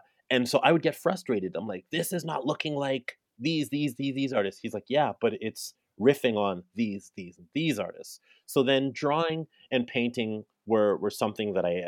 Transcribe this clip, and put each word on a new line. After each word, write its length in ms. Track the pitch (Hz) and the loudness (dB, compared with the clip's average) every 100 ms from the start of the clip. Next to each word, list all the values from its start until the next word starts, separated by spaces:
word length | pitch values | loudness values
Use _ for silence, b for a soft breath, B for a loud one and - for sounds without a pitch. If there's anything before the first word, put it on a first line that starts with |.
| - _ - | -2 _ 0
and 200 | 127 123 | 0 4
so 100 | - | 4
I 120 | 143 | 4
would 100 | 165 | 4
get 140 | 156 - | 2 0
frustrated. 600 | 170 180 - 110 185 - | -2 -2 -2 -2 -2 -4
I'm 120 | 208 | -6
like, 180 | 185 - | -8 -6
"This 200 | 165 170 | -4 -4
is 140 | 180 156 | -4 -4
not 200 | 147 147 | -4 -2
looking 300 | 147 156 143 | -4 -4 -2
like 420 | 139 135 - - _ - | -2 -2 -6 -16 _ -6
these, 300 | 135 160 123 | -2 -2 -2
these, 260 | 147 147 120 | -2 -2 -2
these, 200 | 139 131 | -4 -2
these 180 | 139 | -2
artists." 280 | 123 98 - | 0 -2 -4
He's 120 | 113 | -8
like, 120 | 104 - | -8 -2
"Yeah, 240 | 139 131 101 | 0 0 0
but 120 | 117 104 | -2 -2
it's 320 | 110 - - - _ - | -6 -8 -12 -16 _ 2
riffing 360 | 113 139 127 107 | 4 4 2 2
on 280 | 101 90 - 104 | 2 0 -6 -4
these, 360 | 110 98 - - | -2 -4 -10 -16
these, 220 | 87 - | -16 -16
and 100 | 87 | -8
these 260 | 143 160 110 | -2 0 0
artists." 400 | 90 - - - b b - | -4 -8 -16 -20 b b -2
So 180 | 143 | 2
then 280 | 127 135 135 | 4 4 2
drawing 540 | 113 147 151 165 160 156 b b | -2 0 0 0 -4 -8 b b
and 160 | 127 120 | -2 0
painting 580 | 123 120 120 110 107 107 _ - | 0 0 0 -4 -4 -10 _ 0
were, 320 | 110 104 82 | 4 4 2
were 120 | 101 | -2
something 440 | - 110 104 104 | -2 -2 0 -2
that 120 | 92 87 | 0 0
I, 180 | 87 | 0